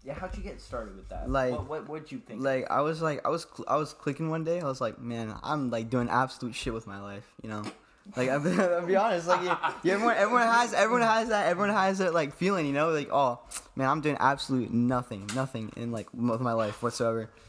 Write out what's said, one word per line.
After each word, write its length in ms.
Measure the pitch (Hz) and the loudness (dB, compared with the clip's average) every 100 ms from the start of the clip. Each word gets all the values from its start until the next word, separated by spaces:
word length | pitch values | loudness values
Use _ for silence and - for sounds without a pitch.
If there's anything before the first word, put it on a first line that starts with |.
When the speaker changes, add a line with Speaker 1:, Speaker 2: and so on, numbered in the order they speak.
Speaker 1:
Yeah, 120 | 127 | -12
how'd 200 | 156 185 202 | -10 -8 -8
you 60 | |
get 180 | 175 135 | -10 -12
started 340 | - 123 107 95 | -12 -10 -10 -14
with 120 | - | -14
that? 200 | 90 127 | -8 -2
Speaker 2:
Like, 220 | 135 127 | 2 2
Speaker 1:
What, 160 | 123 131 | 0 -4
what, 200 | 156 - | -8 -8
what'd 220 | 156 151 | -10 -10
you 60 | 127 | -14
think? 200 | - 107 | -12 -4
Speaker 2:
like, 280 | 135 131 - | 0 0 0
I 100 | 131 | 0
was, 220 | 151 160 | 0 0
like, 180 | 160 143 - | -2 -2 -2
I 20 | |
was 140 | 160 - | -2 -4
cl-, 120 | - - | -10 -2
I 80 | 147 | 0
was 160 | 147 | 0
clicking 380 | - 151 139 160 | -6 -6 -4 -2
one 140 | 160 | -2
day. 160 | 160 175 | -2 -2
I 40 | |
was 160 | 147 131 | -2 -2
like, 180 | 117 107 | -4 -4
"Man, 360 | 120 117 110 - | -8 -6 -6 -6
I'm, 260 | - 151 127 | -4 -2 -2
like, 200 | 117 113 | -2 0
doing 180 | 123 120 | 0 2
absolute 460 | 117 131 - 120 | 2 0 -4 -8
shit 180 | 117 131 | -6 -6
with 140 | 113 104 | -6 -8
my 140 | 101 | -12
life," 300 | 101 101 - - | -12 -12 -16 -16
you 60 | 110 | -10
know? 120 | 107 104 - _ _ - - | -8 -8 -12 _ _ -8 -2
Like, 120 | 127 | 0
I'm, 140 | 139 151 | 2 2
<laughs> 140 | 180 | 2
I'll 240 | 185 175 175 | 2 2 2
be 100 | 190 | 2
honest, 320 | 226 175 170 | 4 2 2
like, 140 | 180 | 2
you, 140 | 180 165 156 - | 2 0 -2 0
you, 80 | 175 | 0
everyone, 240 | 202 233 208 | 2 4 4
everyone 300 | 208 247 226 | 4 4 4
has, 260 | 233 240 | 4 4
everyone 280 | 196 214 247 226 | 4 4 4 4
has 220 | 226 226 | 4 2
that, 180 | 208 160 | 2 2
everyone 240 | 180 202 | 2 2
has 240 | 208 190 196 | 2 2 2
that, 140 | 185 | 2
like, 200 | 165 143 | 2 0
feeling, 320 | - 180 190 147 | 0 0 2 0
you 60 | |
know? 180 | 139 160 | 2 2
Like, 180 | 156 143 | 0 0
"Oh, 260 | 143 131 120 - - - - | 2 2 0 -8 -12 -8 -2
man, 120 | 131 | 0
I'm 120 | 151 | 2
doing 160 | 151 143 | 0 2
absolute 540 | 131 139 - 131 107 | 2 2 0 0 2
nothing, 580 | 113 120 123 123 101 101 | 2 2 2 -2 -8 -4
nothing 380 | 123 131 117 107 - | -2 -2 -4 -8 -8
in, 160 | 120 | -6
like, 160 | 113 - | -6 -8
m-, 140 | 120 120 | -2 0
with 120 | 113 | 2
my 120 | 123 | 2
life 300 | 113 107 - | 2 0 -2
whatsoever." 480 | 120 - 117 113 107 - | -4 0 0 0 -4 -12